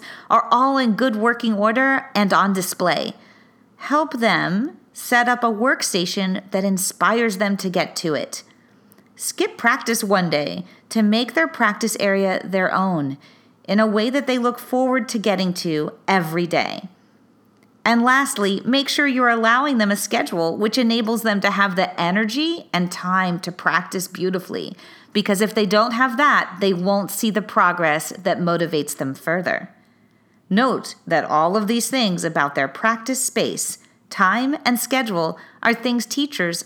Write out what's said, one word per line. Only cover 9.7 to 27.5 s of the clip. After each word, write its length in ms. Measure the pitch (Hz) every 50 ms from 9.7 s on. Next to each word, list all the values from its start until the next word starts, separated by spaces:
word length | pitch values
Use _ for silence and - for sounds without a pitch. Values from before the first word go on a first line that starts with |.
| 254 269 - - 226 226 226
one 260 | 196 202 190 180 165
day 360 | 156 147 147 - 175 185 180 - - - _ -
to 140 | - 226 214
make 320 | 208 214 226 247 233 -
their 120 | 330 330 320
practice 480 | - - 233 208 202 202 226 208 - -
area 420 | - 202 196 196 196 190 185 - -
their 300 | - 185 190 185 - -
own 440 | 180 190 190 180 156 143 135 139 139 - - - _ _ _ _ _ _
in 160 | - 196 208
a 60 | 220
way 240 | 214 202 214 214 254
that 160 | 247 285 269
they 140 | 277 254 254
look 180 | 240 247 233 -
forward 500 | - - 262 254 262 254 254 262 233 262
to 120 | - 226
getting 340 | 190 220 196 185 190 180 180
to 400 | - - 175 156 151 151 151 - - _ -
every 400 | 190 190 165 160 160 180 175 160
day. 420 | 170 147 110 - 50 - - - - _ _ _ _ _ _ _ _ _ _ _ _ _ _ _ _ _ -
And 180 | 214 233 233 233
lastly, 580 | 254 254 269 277 269 - 302 302 285 202 - -
make 240 | 214 254 277 277 277
sure 180 | - - 294 277
you're 220 | 247 254 247 240
allowing 480 | 233 226 226 226 233 254 285 302 277 226
them 140 | 214 202
a 40 | 202
schedule 640 | 202 - - 226 233 - - - 170 165 165 165 -
which 200 | 208 220 - 262
enables 440 | 247 226 226 226 226 220 233 220
them 180 | 226 226 202 202
to 100 | 190 202
have 240 | 196 196 202 196 180
the 240 | 185 185 - - -
energy 680 | 170 170 185 208 226 214 226 277 311 330 339 339 - _ -
and 180 | 175 180 180
time 480 | - - - 180 185 190 185 180 175 165
to 100 | - 175
practice 560 | 175 - - 170 151 170 180 - - 185 175 -
beautifully, 680 | - 180 170 185 185 180 180 - - 92 78 - - - - - - - - _ -
because 260 | 214 - - 202 185
if 140 | 220 208 -
they 120 | 220 208
don't 280 | 180 208 208 226 247 226
have 240 | 233 254 262 233 233
that, 400 | 294 285 233 185 - - 180 175
they 140 | 202 190 190
won't 380 | 175 180 190 196 202 190 -
see 180 | - - - 220
the 120 | 185 214
progress 720 | 196 214